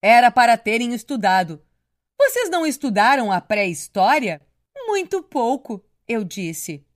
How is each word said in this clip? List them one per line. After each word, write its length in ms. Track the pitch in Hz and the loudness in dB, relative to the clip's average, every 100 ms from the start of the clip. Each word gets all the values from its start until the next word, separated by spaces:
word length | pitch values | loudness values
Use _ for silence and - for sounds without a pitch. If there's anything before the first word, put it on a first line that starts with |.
"Era 280 | 196 240 247 | 6 6 6
para 280 | 233 240 226 | 4 4 2
terem 340 | 214 226 240 | 0 -2 -2
estudado. 680 | 240 - 269 202 185 175 156 _ _ _ _ _ _ | -6 -8 -4 0 0 0 -8 _ _ _ _ _ _
Vocês 320 | 554 494 440 | 0 0 -2
não 160 | 349 320 | -2 -2
estudaram 640 | - 277 202 220 269 226 | -4 -4 2 2 2 0
a 80 | 185 | -2
pré-história?" 1000 | - 208 196 165 - - 190 302 233 156 _ _ _ - 480 | -2 -2 -2 -6 -8 0 2 2 0 -8 _ _ _ -16 -4
"Muito 360 | 403 370 392 | -4 -2 -6
pouco", 600 | - 285 233 262 - 208 _ _ _ | -4 -4 -2 -4 -6 -14 _ _ _
eu 160 | 233 | -6
disse. 640 | 190 202 175 160 - 151 _ | -6 -8 -8 -8 -12 -14 _